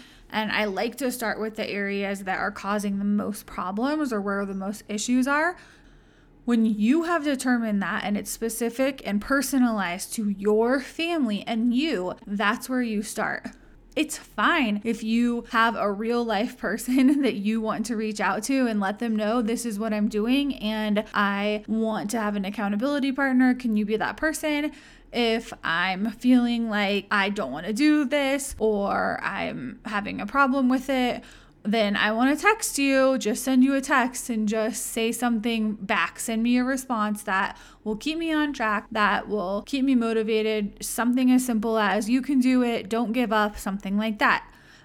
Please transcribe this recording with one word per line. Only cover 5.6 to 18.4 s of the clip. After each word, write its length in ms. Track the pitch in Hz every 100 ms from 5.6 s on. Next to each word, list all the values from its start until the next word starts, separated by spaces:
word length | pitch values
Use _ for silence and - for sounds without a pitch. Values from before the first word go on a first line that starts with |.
| - - - - _ _ - -
When 220 | - 233 220
you 380 | 208 214 320
have 180 | 330 339
determined 580 | 294 269 262 240 226 202
that 200 | 175 214
and 140 | 202 202
it's 160 | -
specific 680 | - 226 226 233 233 262 180 -
and 140 | 202
personalized 920 | - 277 269 269 247 214 180 180 -
to 160 | - 208
your 500 | 196 202 214 233 269
family 640 | 254 - 330 339 233 202 -
and 260 | 226 240
you, 420 | 240 320 202 180 - -
that's 420 | 202 208 233 -
where 140 | 254
you 180 | 240 208
start. 480 | - - 160 139 - - - - -
It's 240 | 330 311 -
fine 640 | - - 240 330 226 208
if 220 | 226 220
you 400 | 220 226 240 233 233
have 260 | 233 226 214
a 160 | 202
real 320 | 202 226 240
life 340 | 233 202 247 -
person 640 | 180 226 - 262 262 294
<laughs> 0 |
that 120 | 262
you 260 | 202 202 220
want 260 | 220 175 220
to 100 | 214
reach 240 | 220 214
out 220 | 190 196